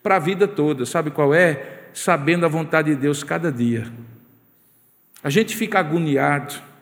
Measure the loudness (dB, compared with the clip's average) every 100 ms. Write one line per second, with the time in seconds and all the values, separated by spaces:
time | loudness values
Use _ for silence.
0 | 2 2 2 0 0 2 0 0 -2 -2
1 | -2 0 2 4 4 2 -8 -18 -18 -6
2 | 0 0 2 2 2 0 0 0 0 0
3 | 0 -2 -4 -4 -4 -2 -2 -2 -6 -14
4 | -20 -20 _ _ _ _ _ _ _ _
5 | _ -8 0 2 2 -2 0 0 2 0
6 | 0 2 2 0 -4 -14 -16 -20